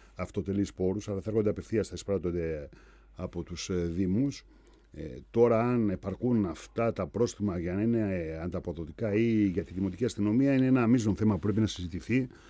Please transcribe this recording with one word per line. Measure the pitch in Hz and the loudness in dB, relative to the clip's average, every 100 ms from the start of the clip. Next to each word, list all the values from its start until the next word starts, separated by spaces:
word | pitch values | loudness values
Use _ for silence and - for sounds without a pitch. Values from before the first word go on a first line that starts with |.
| - | -16
αυτοτελείς | - 90 104 95 98 98 | -10 -8 -6 -2 0 -2
πόρους, | - 92 101 104 | 0 -2 -2 -4
αλλά | 98 | -6
θα | 107 | -2
έρχονται | 110 104 | 0 0
απευθείας, | 95 - 113 92 | -2 -2 -2 -2
θα | 87 | -6
εισπράττονται | - 98 87 85 82 76 69 - - - - - | -4 -2 -2 -2 -2 -4 -10 -18 -20 -20 -20 -10
από | 90 87 | -8 -8
τους, | 82 85 - | -8 -8 -4
ε, | |
δήμους. | 90 85 85 92 101 139 - - - - - _ 76 | -2 0 0 0 2 0 -4 -14 -20 -20 -20 _ -14
Ε, | 78 64 - | -12 -12 -2
τώρα, | 113 117 113 123 | 4 6 6 2
αν | 123 104 | 2 0
επαρκούν | 92 98 95 123 113 92 | -2 -6 -4 0 2 2
αυτά | 80 - - 117 | -2 -8 -2 0
τα | 104 80 | 0 -2
πρόστιμα | 101 117 - 101 87 | 0 0 0 -2 -2
για | 85 | -2
να | 95 | 0
είναι, | 113 117 104 | 2 2 0
ε, | 90 80 80 | -2 -4 -6
ανταποδοτικά | 85 87 87 80 78 - 110 | -6 -6 -6 -6 -8 -6 0
ή | 104 117 110 101 | 2 4 4 2
για | 90 | 0
τη | 87 | -4
δημοτική | 90 95 90 | -4 -4 -2
αστυνομία, | 123 - 104 117 139 | -2 0 2 4 4
είναι | 131 131 | 4 4
ένα | 131 113 | 4 6
μείζον | 127 107 92 | 4 4 2
θέμα | 107 | 2
που | 98 | 2
πρέπει | 104 101 | 0 2
να | 107 | 0
συζητηθεί. | - 87 87 - 127 127 - | 0 -8 -6 -2 -2 -2 -8